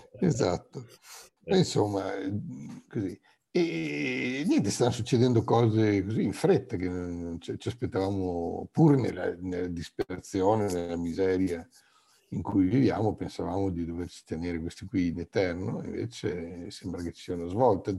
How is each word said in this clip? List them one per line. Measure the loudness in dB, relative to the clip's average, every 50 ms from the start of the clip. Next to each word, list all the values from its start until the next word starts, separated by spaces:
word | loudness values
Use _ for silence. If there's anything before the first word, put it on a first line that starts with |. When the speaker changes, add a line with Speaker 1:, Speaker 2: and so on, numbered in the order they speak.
| -18 -20 -4 0
Speaker 1:
Esatto. | 2 2 2 2 2 0 0 -2 -6 _ -14 -16 -16 -16 -20 -20 _ -20 -20 -20 -20 -20 _ _ _
Speaker 2:
Eh. | 2 2 4
Speaker 1:
Insomma, | 4 4 2 0 0 2 0 -2 -2 -2 -4 -4 -4 -4 -4 -6 -6 -8 -10 -12 -12 -14 -16 -16 -18 _
così. | -6 -6 -6 -6 -6 -10 _ _ _ _ _ _
E | 0 0 0 0 -2 -4 -4 -4 -4 -4 -2 -2 -2 -2 -2 -2 -4 -2 0 2
niente, | 2 2 2 0
stanno | 2 2 2 2
succedendo | 2 0 0 2 4 4 6 6 4 4 4
cose | 4 4 4 6 6 6 4 4 4 4 2 2
così | 0 0 0 0
in | 0 0
fretta | 2 4 4 4 4 2 -2 -4
che | -4 -4 -4
non | -4 -4 -4 -6 -6 -6 -6 -6 -8 -8
ci, | -8 -8 -10 -6
ci | -6 -6
aspettavamo, | -6 -4 -6 -4 -2 0 0 0 0 -2 -2 -2 -2 -2 -4 -4 -4 -6 -8 -2
pur | 4 6 8 8 8 6
nella, | 4 0 -2 -2 -4 -4 -4 -4
nella | -6 -6 -4 -4 -4 -4
disperazione, | -4 -6 -8 -8 -6 -6 -6 -4 -6 -8 -8 -4 -2 2 4 4 4 4 2 2
nella | 0 -2 -2 -2 -4 -4
miseria | -4 -2 0 0 2 2 4 2 2 0 0 -4 -8 -12 _ -20 _ _ _ _ _ _ _ _ _ _
in | -6 -6 -4
cui | 0 2 4 4 6
viviamo, | 4 4 4 4 4 2 0 0 0
pensavamo | -2 -6 -8 -6 -6 -4 -2 -2 0 0 -2
di | -2 -2 -4
doverci | -4 -6 -6 -8 -8 -12 -16 -12
tenere | -10 -8 -6 -4 -4 -4 -4
questi | -6 -8 -8 -10 -10
qui | -4 0 0 0 0
in | 0 -4
eterno, | -6 -4 0 0 0 0 -2 -4 -4 -4 -6 -6 -6
invece | -6 -6 -6 -6 -6 -8 -6 -4 -4 -4 -4 -6 -10 -10 -10 -12 -12
sembra | -12 -12 -10 -8 -8 -6
che | -6 -8
ci | -8 -10 -10
sia | -8 -6
una | -6 -6 -4
svolta. | 0 2 4 4 4 2 0 -4 -6